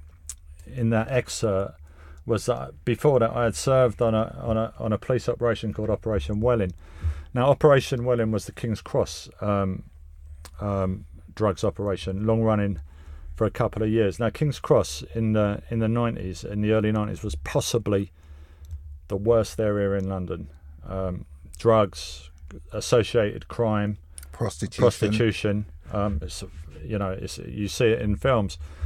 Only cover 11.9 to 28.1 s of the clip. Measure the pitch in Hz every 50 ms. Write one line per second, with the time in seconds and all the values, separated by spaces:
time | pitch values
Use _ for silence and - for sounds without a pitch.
11.9 | 95 87 - 98 95 98 107 110 113 113 113 110 107 104 101 101 95 - - -
12.9 | - - - - - - - - - - 110 101 - - 120 104 - 107 110 110
13.9 | 110 113 107 98 90 - 120 110 - - 160 147 131 - - - 151 113 90 -
14.9 | - - - - - 117 113 110 107 107 104 101 101 - - - 120 113 113 110
15.9 | 117 120 120 117 113 - 95 92 90 - - - 104 104 107 107 107 110 107 107
16.9 | 110 110 104 104 101 - - 104 - - - - - 143 - - - 113 104 104
17.9 | 101 98 101 - - - - - - - - - - - - - - - - -
18.9 | - - - - 101 98 101 113 117 113 107 - - - 110 104 104 104 101 98
19.9 | 98 98 95 95 95 92 92 87 87 85 80 76 - - - - - - - 92
20.9 | 95 95 95 92 90 - - - - - - - - - - 113 110 110 104 92
21.9 | - - - - - - - - - - - - - - - - - 107 - -
22.9 | - 120 104 - - 117 107 107 - - - - - - 117 110 107 104 104 104
23.9 | 104 - - - - - - - - - 117 101 - - - 95 - - 127 120
24.9 | - - 113 104 107 110 120 110 98 - - 107 101 104 101 - - - - -
25.9 | - 104 101 104 101 - - - - - 101 92 - - - - - 78 - 120
26.9 | 110 101 101 95 95 95 - - - - - - - - 104 95 - - 127 113
27.9 | 110 - 117 104